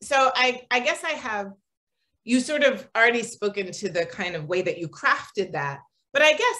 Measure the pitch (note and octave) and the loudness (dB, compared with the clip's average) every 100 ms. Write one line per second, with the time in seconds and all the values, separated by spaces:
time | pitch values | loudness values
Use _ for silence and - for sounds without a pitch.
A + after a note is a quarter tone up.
0 | - C#4 C4 - B3+ B3 - B3 B3 E4 | 0 2 4 4 0 0 -2 0 0 -2
1 | E4+ D4 B3 G#3 G3 G3 _ _ _ _ | -4 -6 -6 -6 -6 -12 _ _ _ _
2 | _ _ - B3 B3+ D4+ C#4+ G#3+ - G#3+ | _ _ 0 0 2 2 2 2 -6 2
3 | A3+ A#3+ G#3 - G#3 G3+ F#3+ E3+ G3+ E3+ | 4 2 -4 -4 -4 -2 -8 -6 -4 -2
4 | E3+ - F3+ E3+ D3+ F3+ F3+ E3 E3 - | -4 -4 -6 -6 -4 -2 -2 -4 -8 -2
5 | C#4 C#4+ - - F#3 E3 C#3+ C#3 - _ | 0 0 -2 -6 -4 -4 -6 -8 -14 _
6 | _ C#4 D4+ D4+ B4 - | _ 4 4 6 2 -2